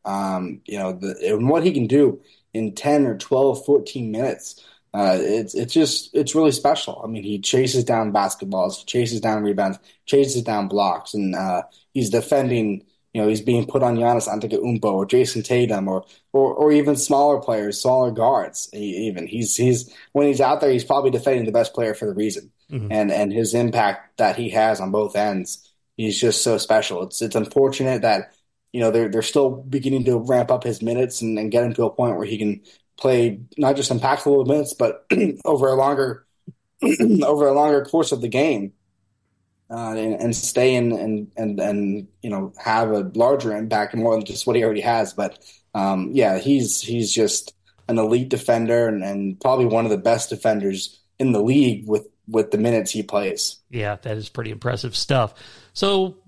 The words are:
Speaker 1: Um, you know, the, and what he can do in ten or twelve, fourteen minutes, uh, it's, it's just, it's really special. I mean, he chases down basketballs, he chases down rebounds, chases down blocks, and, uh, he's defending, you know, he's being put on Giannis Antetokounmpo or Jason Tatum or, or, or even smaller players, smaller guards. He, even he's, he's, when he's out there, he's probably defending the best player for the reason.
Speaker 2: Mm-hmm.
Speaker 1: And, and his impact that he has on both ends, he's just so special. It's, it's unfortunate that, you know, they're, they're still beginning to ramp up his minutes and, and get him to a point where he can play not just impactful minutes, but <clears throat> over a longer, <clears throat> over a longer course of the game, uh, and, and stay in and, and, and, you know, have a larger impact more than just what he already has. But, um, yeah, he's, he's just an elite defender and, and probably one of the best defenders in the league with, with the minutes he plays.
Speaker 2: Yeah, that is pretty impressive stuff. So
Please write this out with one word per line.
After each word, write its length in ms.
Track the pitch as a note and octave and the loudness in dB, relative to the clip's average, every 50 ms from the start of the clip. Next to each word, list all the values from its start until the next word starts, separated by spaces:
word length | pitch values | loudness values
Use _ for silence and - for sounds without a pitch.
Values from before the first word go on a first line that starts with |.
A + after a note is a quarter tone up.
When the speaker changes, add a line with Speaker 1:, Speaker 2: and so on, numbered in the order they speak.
| - | -10
Speaker 1:
Um, 560 | G2+ G2 G2 G2 F#2+ F#2+ F#2 F#2 F2 - - _ | -8 -6 -4 -4 -4 -4 -4 -6 -8 -10 -12 _
you 140 | - G#2 G2+ | -12 -8 -6
know, 140 | F#2+ F#2 F#2 | -6 -6 -6
the, 420 | F2+ F#2+ G2 - - - - G#2+ | -6 -8 -8 -6 -4 -2 -2 0
and 140 | G#2+ A#2 C3 | 0 2 2
what 140 | D3+ E3 D#3 | 2 2 2
he 100 | F#3 D#3+ | 2 0
can 140 | C#3 A#2+ | 0 0
do 360 | G#2+ B2+ C#3+ C#3+ B2 G2 - - _ _ _ _ _ - | 2 4 4 4 4 2 -2 -8 _ _ _ _ _ -6
in 220 | A2+ A2 G#2+ G2 | -6 -6 -6 -6
ten 320 | - - C#3+ D3 D3 C#3 | -4 -2 0 2 2 2
or 100 | B2 G#2+ | 2 -2
twelve, 480 | F#2+ - - C#3 C3 C#3 C#3 A#2+ - - | -4 -4 -2 0 2 2 2 2 0 0
fourteen 460 | - C#3+ C#3 - - - C3+ A#2+ A2 | 2 2 2 2 -2 -8 -8 -8 -6
minutes, 520 | G#2+ A2+ C3 C3 - - - - - - - - _ _ _ _ - | -4 -4 -4 -4 -6 -8 -12 -16 -18 -20 -20 -20 _ _ _ _ -4
uh, 240 | G2+ G2+ F#2+ F#2 F#2 | 0 2 2 2 2
it's, 360 | - E2+ G#2 A#2+ G#2+ G#2 - | 0 0 0 -2 -2 -4 -6
it's 180 | - A#2+ A#2+ - | -6 -6 0 2
just, 420 | E3 D#3+ - - - - - - | 2 2 2 0 -4 -6 -4 -2
it's 200 | D3+ D3 - - | -2 -2 0 2
really 180 | D#3 D#3+ D3+ C3 | 2 4 4 2
special. 480 | - - C#3 D#3 - - - - - - | 2 2 0 0 0 -2 -8 -10 -12 -10
I 40 | |
mean, 160 | A2+ A2+ G#2+ G2 | -10 -10 -8 -6
he 160 | G2+ G#2 G2+ | -6 -6 -4
chases 440 | G2 - - B2+ C3 B2 C3 B2+ A#2 | -2 0 2 2 2 2 2 0 0
down 300 | A#2+ A#2+ A2+ A2+ G#2+ G2+ | 2 0 0 0 0 0
basketballs, 680 | G#2 G2+ F#2+ - - G2 G2 F#2+ F#2+ F2+ F#2 F#2+ - | 0 0 0 -2 -6 -8 -4 -2 0 0 -2 -2 -6
he 40 | - | -10
chases 380 | - - B2 A#2+ A2+ A#2 A2 G2+ | -4 -2 -2 -2 -2 -2 -2 -2
down 200 | A2+ G#2+ G#2+ G#2 | -2 -2 0 0
rebounds, 360 | G#2 G2 G2 G2+ F#2+ F#2+ - _ _ _ _ _ | 0 0 0 0 -2 -2 -6 _ _ _ _ _
chases 380 | - - C#3 C#3 C3 B2+ B2 A#2 | 2 4 4 4 4 0 -2 -2
down 260 | A#2+ A2 G#2 G2+ F#2+ | -2 -2 -2 -2 0
blocks, 460 | F#2+ G#2 G2+ F#2+ E2+ - - - - | 0 2 2 2 0 -2 -6 -8 -6
and, 200 | G#2 G2+ F#2+ F2+ | -4 -4 -2 -2
uh, 280 | F2+ F#2+ F#2+ F2+ F2 - - _ _ _ _ - | -4 -2 -2 -2 -4 -4 -6 _ _ _ _ -4
he's 160 | C3+ A#2+ G#2 | -4 -2 0
defending, 720 | G#2 A#2 - - D3 C#3 C3+ B2+ B2 A#2+ A2 G#2+ G2+ G2 - _ _ _ _ _ - | 0 -2 0 2 0 0 2 2 0 0 0 0 -2 -4 -8 _ _ _ _ _ -4
you 80 | A2+ G#2+ | -2 0
know, 60 | G#2+ | 2
he's 120 | A2 G#2+ | 0 0
being 260 | G#2+ B2 A#2+ A#2 A2 | 0 0 0 0 0
put 160 | - - C#3 B2+ | 0 0 0 2
on 140 | A#2+ A#2 | 2 2
Giannis 320 | A2+ A#2 A#2+ A#2+ A#2 A2 - | 2 2 2 2 2 0 -2
Antetokounmpo 560 | G2 G#2+ G#2 G#2 A2 G2+ G#2+ B2 A#2 G#2 A2 | -4 -6 -4 -4 -4 -2 -2 -2 -2 0 0
or 220 | G#2+ G2 F#2+ G2 | 0 0 0 0
Jason 360 | G2 - B2+ B2+ A#2+ - A#2 G#2+ | 2 2 2 2 2 0 -4 -2
Tatum 460 | - B2+ B2 B2 A2+ G#2+ G2 G2 F#2+ | 0 0 2 2 2 0 -2 -2 -2
or, 160 | F#2 F#2 - - _ _ _ _ - | -2 -4 -4 -8 _ _ _ _ 2
or, 180 | C3+ C3+ C3 - | 4 4 4 4
or 200 | - D3+ D3+ D3+ | 2 4 4 6
even 220 | D3 C#3+ C#3+ D3 | 4 4 4 2
smaller 460 | C3 - - D3 C#3 C#3+ D3 C#3+ C3 | 0 2 2 4 4 4 4 4 2
players, 400 | - - A2+ A2 G#2 G#2 G2+ - | 0 -2 -2 -2 -2 -4 -4 -2
smaller 300 | - B2+ B2+ C3 B2+ B2 | 0 2 4 4 2 2
guards. 580 | A2 A2+ A2 A#2+ C3+ A2+ F2+ - - - - - | 0 2 2 2 2 2 0 -4 -8 -12 -12 -12
He, 360 | - G#2 G#2 G2+ F2+ F2+ A2 | -10 -8 -8 -6 -6 -4 -6
even 200 | A2 F#2+ F2 E2+ | -6 -6 -6 -8
he's, 300 | E2 G#2+ A#2 A#2 - - | -8 -6 -4 -4 -2 0
he's, 340 | - A#2+ B2+ B2 A#2 B2 - - - - _ - | 2 2 2 2 2 -2 -6 -16 -20 -14 _ 0
when 140 | C#3 C#3+ | 2 2
he's 160 | D3 C3+ B2+ C#3 | 4 4 4 2
out 180 | C3 D3 D3 | 2 2 2
there, 100 | D#3 C#3 | 2 2
he's 140 | C3 A#2+ A#2 | 2 2 0
probably 260 | - C#3 C#3 C#3 C3 | 0 0 2 2 2
defending 360 | B2 A#2 A#2+ C#3 C3+ B2 A2+ | 0 0 0 0 0 0 0
the 60 | A2 G#2+ | 0 2
best 200 | A#2 A2+ - - | 2 0 0 -2
player 220 | - A#2 A2 G#2 | -4 -2 -2 -2
for 100 | - A2+ | -4 -4
the 80 | G#2 F#2+ | -4 -2
reason. 380 | G2 G#2+ G#2+ F#2+ - - - _ _ _ - | -2 -2 -2 -4 -6 -12 -16 _ _ _ -12
Speaker 2:
Mm-hmm. 220 | D3 B2+ G#2+ G#2 A2 | -8 -8 -6 -2 0
Speaker 1:
And, 180 | G#2+ G#2+ G2+ | 0 0 0
and 220 | E2+ G2+ G#2 G2+ G2+ | 0 0 0 0 0
his 220 | A#2 A2+ G#2 A#2 | 0 0 0 2
impact 640 | A#2+ A#2+ A#2 G#2+ A#2 G#2+ G2+ G2 - - _ _ - | 0 0 2 2 2 2 0 0 -4 -8 _ _ 0
that 180 | A2+ G2+ F#2+ | 0 0 0
he 140 | G#2+ A#2+ G#2+ | -2 -4 -2
has 280 | F#2+ A2 A2 A2+ A2 F#2+ | 0 2 2 2 2 0
on 120 | F#2+ F#2+ | -2 -2
both 260 | F#2+ G#2 G#2+ G2+ - | -2 0 -2 0 0
ends, 500 | G#2 G#2 G#2 G2 F#2+ F2 - - - _ _ _ _ _ _ _ | 0 0 0 0 -2 -4 -6 -10 -14 _ _ _ _ _ _ _
he's 240 | - A2 A2 G2 - | -6 -4 -4 -2 0
just 220 | - A#2 G#2+ - - | 2 2 2 2 2
so 160 | B2 A2+ G2+ | 0 0 0
special. 460 | - - A2 A2 G#2+ - G2 F2 F#2 | 2 2 2 2 2 0 -2 -6 -6
It's, 180 | F#2 - - A#2 | -8 -6 -6 -6
it's 140 | A2+ F#2+ | -2 -2
unfortunate 640 | A2+ G#2+ - - C#3+ C3+ C3+ C3+ - C3+ C3 C3 A2+ G#2+ | -2 -2 0 2 4 4 4 2 0 -2 0 0 2 2
that, 320 | A2+ G#2 F#2+ - - _ _ _ _ _ _ _ _ - | 2 2 2 -2 -6 _ _ _ _ _ _ _ _ -4
you 60 | B2 | 0
know, 100 | A#2 A2+ | 0 2
they're, 180 | A2 A#2 A2+ G#2 | 2 2 0 0
they're 140 | G2 A2+ - | 0 -2 -2
still 280 | - - D3 C#3 C3 | 0 2 2 2 2
beginning 540 | B2 B2 - C3 C3 C3+ C3 C3+ C3+ C3 B2 | 0 -4 -6 -6 -4 -4 -2 0 -2 0 2
to 140 | C3 B2 A#2 | 2 0 0
ramp 320 | A2+ B2+ B2+ B2 A#2 - | 0 2 2 2 2 2
up 140 | C3 B2 - | 0 0 0
his 180 | B2 A2 - A2+ | -4 -6 -4 -4
minutes 400 | A#2 A#2+ B2+ B2+ A#2+ - - A#2 | -2 0 0 -2 -2 -2 -4 -4
and, 160 | A2+ A2 G#2+ | -4 -2 -2
and 120 | A2 A2 | -2 0
get 140 | G2+ A#2+ A#2+ | 0 0 0
him 100 | A#2 A2 | 0 0
to 100 | - A#2 | 0 -2
a 60 | G#2+ | -2
point 260 | - - B2 A#2+ G#2 | 0 0 -2 0 -2
where 100 | E2+ G#2 | -2 -4
he 120 | G2+ A2+ G#2 | -6 -6 -4
can 240 | G#2+ G#2 G2+ - - _ _ _ _ _ _ | -2 -2 -4 -4 -8 _ _ _ _ _ _
play 440 | - - C3+ B2+ A#2+ A#2 A#2 G2+ G2+ A#2+ - _ - | -2 0 2 2 4 2 0 0 -4 -10 -12 _ -2
not 180 | C#3+ C3 C#3 | 0 0 0
just 160 | C#3 C3+ - B2 | 0 -2 -2 -2
impactful 540 | A#2+ A#2+ C3+ C#3 D3 - D3 C#3+ C#3 B2+ | -2 0 0 0 0 2 4 4 4 4
minutes, 260 | B2+ C#3+ D3+ D3 C#3+ - | 4 2 0 0 -2 -2
but 340 | - B2 A2+ - - - - - - G#3+ | -2 0 -2 -2 -4 -4 -2 0 2 2
<clears throat> 180 | E3+ C#3+ - - | 0 -2 -2 -2
over 240 | - D3+ C3+ C3+ C3 | 0 0 2 2 2
a 60 | C3 | 4
longer, 500 | C3 C3+ C#3 C#3+ C3+ C3+ C3+ C3+ - _ _ _ _ _ - - _ _ _ _ - | 4 2 2 2 0 -2 -2 -4 -8 _ _ _ _ _ -20 -20 _ _ _ _ -2
<clears throat> 20 | - | 0
over 640 | A#3 E4 - - A#3 G#3+ F3+ C#3+ C3+ D3+ D3 D3 C#3 | 0 2 2 4 4 4 4 4 2 2 2 4 4
a 40 | C#3 | 4
longer 320 | D3 D3 D3+ D3 C#3 C#3 | 4 4 4 4 2 2
course 280 | - - E3 D#3+ - D3 | 0 0 0 0 0 -2
of 100 | B2 A#2+ | -4 -4
the 60 | A#2 | -2
game, 440 | A2 C3 D3 D#3+ C#3 G#2 G2 G2 - _ _ _ _ _ _ _ _ _ _ _ _ _ _ _ _ _ _ - | 0 0 0 2 0 -2 -4 -8 -10 _ _ _ _ _ _ _ _ _ _ _ _ _ _ _ _ _ _ -14
uh, 240 | A2+ A#2 A#2 A2+ A2 | -12 -10 -8 -8 -6
and, 200 | A2 A2 A2+ G#2+ | -4 -4 -4 -4
and 220 | - - A#2+ A2+ | -2 -2 -2 -2
stay 380 | - - - - B2 B2+ B2+ B2+ | -2 -4 -4 0 2 2 4 4
in 180 | B2 A#2+ A#2+ A#2 | 2 2 0 0
and, 400 | F#2+ F#2 A2 G#2+ G#2+ G#2+ - _ | -2 -2 -2 -4 -4 -6 -8 _
and, 240 | - A2+ G#2+ G#2 F#2+ | -6 -6 -4 -4 -4
and, 480 | F2+ G#2 G2+ G#2 G2+ G2 G2 G#2 G2 - _ _ - | -2 -2 -2 -2 -2 -2 -4 -4 -8 -12 _ _ -10
you 80 | A#2 | -8
know, 220 | G2+ G2 G2 - - - - | -6 -6 -6 -8 -10 -8 -4
have 280 | A#2 A2 A2+ A2+ A2+ | -2 0 0 0 0
a 200 | G#2+ G#2 F#2+ F#2 - | 0 -2 -2 -2 0
larger 420 | A2 A#2 B2+ C#3+ C#3 A#2+ A2+ G#2 | 2 2 4 4 2 0 -2 -6
impact 380 | G#2 A2 A2 A2+ G#2+ G#2 G2+ - | -6 -4 -2 -2 -2 -2 -2 -2
more 200 | A#2 A2+ A#2 A2+ | -2 0 2 0
than 100 | A2+ G#2 | 0 -2
just 220 | G2 F#2+ - - | -4 -8 -6 -2
what 100 | B2+ B2 | 0 2
he 60 | B2 A2+ | 2 2
already 200 | A2 G#2+ G#2 G2+ | 2 0 0 0
has. 300 | A#2 A#2 A2+ G#2 F#2+ - | 0 0 0 0 -2 -4
But, 240 | - F#2+ E2+ - - _ - - _ _ _ - | -6 -6 -6 -8 -10 _ -20 -20 _ _ _ -4
um, 360 | G#2 G2 G2 G2 F#2 F#2 - B2+ | -2 -2 0 0 -2 -2 -2 2
yeah, 260 | C#3 B2 G2+ F#2+ F#2 | 2 4 4 2 2
he's, 420 | - C#3 C#3 C3+ A#2+ A2 - - | 2 2 2 2 2 0 -2 -4
he's 320 | - A#2 A#2 A#2 A2+ G2 - | -4 -4 -4 -2 -2 0 0
just 420 | A#2 A2 G2 - - - - - _ _ _ _ _ _ - | 2 0 0 0 -2 -6 -10 -16 _ _ _ _ _ _ -4
an 100 | A#2 A2+ | -2 0
elite 300 | A2 G#2+ A#2 B2 B2+ C3 | 2 2 2 0 0 0
defender 580 | - A#2+ - - A#2+ A#2 A2+ A2+ A#2 A#2 A#2 | -4 -2 0 0 0 2 2 2 2 2 2
and, 160 | A2+ G#2+ G2+ F#2+ | 2 0 -2 -4
and 380 | G2 G2+ G2+ G2+ G2 F#2+ - | -4 -4 -4 -4 -4 -4 -2
probably 260 | - C3 C3 B2+ B2 | 0 2 2 4 2
one 180 | A#2 A2 A2+ A#2 | 2 2 2 2
of 60 | A2 | 0
the 80 | G#2 G2 | 0 0
best 300 | F#2 A#2 A#2 A#2+ - - | 2 2 2 2 0 -4
defenders 720 | A2 G#2 - A#2 A2 G#2 G2 G2 F#2+ F#2+ - - - _ _ _ _ - | -6 -2 0 0 0 0 0 -2 -4 -4 -8 -12 -14 _ _ _ _ -2
in 140 | C3 C3 A#2+ | 0 2 2
the 100 | G#2 G#2 | 2 2
league 440 | A#2 C3 D3 C#3 B2 A2 G2 G#2+ | 4 4 4 4 4 2 0 -2
with, 200 | G#2+ G#2+ G#2 - - _ _ _ - | -2 -2 -2 -2 -6 _ _ _ -2
with 220 | A2 A2 G#2 - | 0 0 0 2
the 80 | - G#2 | 0 0
minutes 320 | A2 A#2+ A#2 A2 G#2 - | 2 2 2 0 0 -2
he 120 | - G#2+ G2+ | -4 -6 -6
plays. 540 | - - G2+ G2+ F#2+ E2+ - - - - - _ _ | -4 -2 -2 -2 -2 -2 -4 -4 -4 -6 -8 _ _
Speaker 2:
Yeah, 260 | B2+ A#2 G#2+ G#2 G#2 G2 - | -10 -6 -6 -6 -6 -6 -8
that 140 | B2 G#2+ | -8 -8
is 120 | A2 G#2+ - | -8 -10 -10
pretty 220 | - - A2+ A2 | -10 -10 -10 -10
impressive 440 | G#2+ G2+ - A#2+ A#2+ G2 - A#2+ G#2 | -10 -8 -6 -4 -4 -4 -6 -6 -6
stuff. 400 | - - - C#3 C3 A2+ G#2 - - - - - - - _ - | -6 -2 0 0 0 0 0 -4 -10 -20 -20 -20 -20 -20 _ -6
So 460 | - G3 G3 G3+ F#3+ F#3+ F#3 F#3 - _ | -2 0 0 2 2 0 -2 -4 -10 _